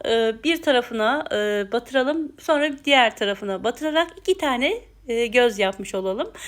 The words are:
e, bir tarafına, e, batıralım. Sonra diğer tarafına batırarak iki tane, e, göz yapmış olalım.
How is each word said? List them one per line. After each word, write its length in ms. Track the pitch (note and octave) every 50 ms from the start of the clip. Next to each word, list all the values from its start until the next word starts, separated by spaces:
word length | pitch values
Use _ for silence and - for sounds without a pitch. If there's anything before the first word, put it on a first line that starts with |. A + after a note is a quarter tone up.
| -
e, 300 | - A3+ A3+ A3+ A3+ A3 A3+ -
bir 180 | D#4 E4 D#4+
tarafına, 640 | E4 D4+ C4 A#3+ B3 - A3+ A3 G#3+ A3+ C#4 D4+ D#4 -
e, 400 | - G#3 G#3 G#3 G#3 G3+ G3+ G3
batıralım. 600 | A3+ A#3+ A#3+ - B3+ C4 B3+ C#4 D#4 E4 D4+ C#4 - -
Sonra 300 | - - D#4 C#4+ D4 D#4 C4+ - -
diğer 320 | C#4+ C#4+ C4 A#3+ A3 -
tarafına 480 | - A3 G3+ G3 - G#3 G3 F#3+ F3+ -
batırarak 440 | A#3 - - D4+ D#4 D4+ D#4+ E4+ E4+ - -
iki 200 | - F#4 F#4 F#4
tane, 420 | D#4+ C#4+ B3 A#3+ C4+ E4 A4+ A#4+ - - - - - B3+
e, 180 | A3+ A#3 A#3+
göz 320 | A3+ A3 B3 A#3+ A#3+ G#3 G3
yapmış 360 | G3+ F#3+ G3 - G3 - -
olalım. 380 | F#3+ F#3+ F#3+ F#3+ A#3+ F4 A4+ - - -